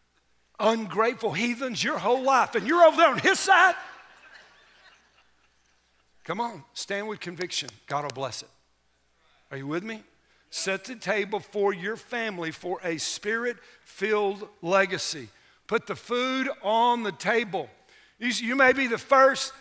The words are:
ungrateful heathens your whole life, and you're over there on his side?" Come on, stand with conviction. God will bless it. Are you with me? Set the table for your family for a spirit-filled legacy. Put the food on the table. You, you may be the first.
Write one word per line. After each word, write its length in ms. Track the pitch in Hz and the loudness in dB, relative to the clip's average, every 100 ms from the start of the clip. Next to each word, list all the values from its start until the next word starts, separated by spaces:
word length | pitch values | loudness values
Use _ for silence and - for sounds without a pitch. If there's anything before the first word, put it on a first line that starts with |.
| _ _ _ _ _ - | _ _ _ _ _ 0
ungrateful 720 | 214 226 214 170 226 254 226 | 2 2 0 0 0 0 -2
heathens 500 | 156 240 233 262 180 | -2 -2 -2 -4 -4
your 160 | 202 285 | -2 -2
whole 240 | 190 254 | 0 2
life, 320 | 262 262 202 | 4 2 2
and 120 | 233 214 | -2 0
you're 180 | 339 | 6
over 140 | 330 302 | 8 8
there 100 | 330 | 6
on 120 | 226 | 4
his 200 | 311 381 | 2 2
side?" 340 | - 370 370 339 - - - - - - - _ _ _ - _ _ _ _ _ _ _ _ _ _ _ _ _ | 4 6 6 2 -8 -20 -20 -20 -20 -20 -20 _ _ _ -20 _ _ _ _ _ _ _ _ _ _ _ _ _
Come 160 | - 180 | -8 -6
on, 240 | 233 190 135 | -6 -10 -16
stand 340 | - - 202 214 | -12 -8 -6 -6
with 100 | 208 | -10
conviction. 520 | 175 175 175 - 143 - - | -10 -10 -8 -8 -8 -12 -8
God 180 | 143 | -6
will 60 | 147 | -6
bless 320 | 131 135 - | -8 -8 -10
it. 80 | - _ _ _ _ _ _ _ _ _ _ | -16 _ _ _ _ _ _ _ _ _ _
Are 60 | 139 | -12
you 100 | 139 | -6
with 160 | 165 | -6
me? 220 | 214 220 - _ _ _ _ | -6 -12 -16 _ _ _ _
Set 340 | - - 190 | -6 -4 -4
the 100 | 190 | -6
table 460 | 233 - 208 202 208 | -8 -2 -2 -2 -6
for 320 | - 208 202 | -6 -2 0
your 240 | 196 185 226 | 0 -6 -8
family 560 | - 247 226 180 160 | -8 -6 -6 -6 -8
for 260 | 151 180 180 | -8 -8 -6
a 140 | 180 160 | -6 -4
spirit-filled 1500 | - - 208 226 240 233 - - - - 202 208 202 202 208 _ | -6 -6 -4 -4 -4 -6 -12 -20 -20 -6 -2 0 0 -4 -10 _
legacy. 680 | 165 190 190 180 - 160 113 _ _ _ - | 2 4 4 0 -6 -8 -12 _ _ _ -4
Put 200 | 226 - | -4 -4
the 100 | 175 | -10
food 540 | - 247 254 262 262 - | -4 -2 -2 -2 -4 -4
on 420 | 190 226 240 240 | -2 2 2 0
the 80 | 214 | -4
table. 580 | 165 185 233 226 175 135 - _ _ _ _ | -4 -2 -2 -2 -6 -8 -14 _ _ _ _
You, 100 | 240 | -6
you 260 | 220 233 | -4 -2
may 180 | 262 262 | 4 4
be 140 | 262 254 | 4 0
the 120 | 233 | -4
first. 540 | - 269 269 247 - - | 4 6 6 4 -4 -8